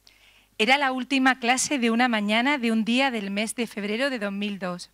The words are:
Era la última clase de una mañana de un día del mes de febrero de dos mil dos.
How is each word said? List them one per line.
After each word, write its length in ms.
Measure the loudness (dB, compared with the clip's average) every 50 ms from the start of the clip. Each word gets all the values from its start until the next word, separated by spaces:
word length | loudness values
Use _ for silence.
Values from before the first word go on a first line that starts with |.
| _ _ _ _ _ _ _ _ _ _ _ 0
Era 180 | 2 4 4
la 140 | 4 2 0
última 480 | 0 -2 -2 0 2 2 4 4 2 2
clase 400 | 2 0 2 2 0 -2 0 0
de 100 | 2 2
una 180 | 2 4 2
mañana 520 | 2 2 0 0 2 2 2 2 2 0 0
de 120 | 0 0
un 140 | 0 0 2
día 240 | 2 2 2 2 0
del 220 | 0 -4 -6 -4
mes 240 | -4 -4 -4 -4 -4
de 100 | -6 -8
febrero 460 | -6 -6 -6 -6 -4 -4 -2 -2 -2
de 80 | -4 -4
dos 120 | -6 -6
mil 280 | -6 -4 -6 -6 -6 -6
dos. 320 | -8 -8 -8 -8 -12 -16